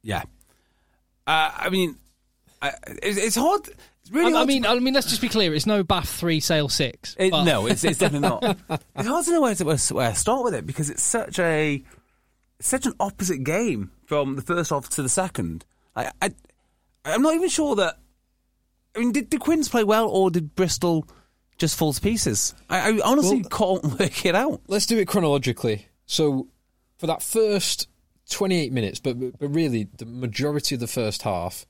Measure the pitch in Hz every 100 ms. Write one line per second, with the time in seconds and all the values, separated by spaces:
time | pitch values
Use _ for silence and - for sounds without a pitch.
0 | 107 90 - _ _ _ _ _ _ _
1 | _ _ - 160 156 - - 190 175 127
2 | _ _ _ _ _ _ 143 - - -
3 | 202 202 220 220 302 403 - - - _
4 | - 254 339 320 311 269 214 247 254 269
5 | - 214 254 220 180 151 208 208 175 185
6 | - - 170 160 - 160 143 - 135 -
7 | - - 190 160 170 123 110 - 160 156
8 | 175 143 - - 233 190 - 160 _ -
9 | 208 311 339 339 262 190 156 151 - -
10 | 120 104 - 254 240 139 - 135 147 -
11 | - 226 - - 170 156 151 139 - -
12 | _ _ _ _ _ _ - 262 269 -
13 | 196 - 180 143 131 175 233 117 95 _
14 | - 147 135 135 131 175 160 143 - -
15 | 131 - 185 - 85 80 - _ _ -
16 | - - - - _ _ _ _ _ _
17 | 143 196 302 330 359 - 294 208 175 -
18 | _ _ _ _ _ _ _ _ _ 214
19 | 240 240 220 285 294 320 285 240 208 214
20 | 220 190 190 170 151 - 185 - 175 160
21 | - - _ _ _ _ 160 - 156 135
22 | 190 220 - 101 - - - 185 214 220
23 | 160 285 185 262 185 - 196 190 151 113
24 | 190 - 185 180 277 - - 202 - 233
25 | 185 202 160 143 127 120 120 104 - _
26 | - - 151 131 127 _ _ _ _ _
27 | 160 160 - 226 214 202 - - - _
28 | _ _ - - 190 180 143 127 104 -
29 | 139 123 127 - 143 151 156 117 101 -
30 | 117 123 123 107 147 147 - 131 117 -
31 | 110 - 113 90 85 - -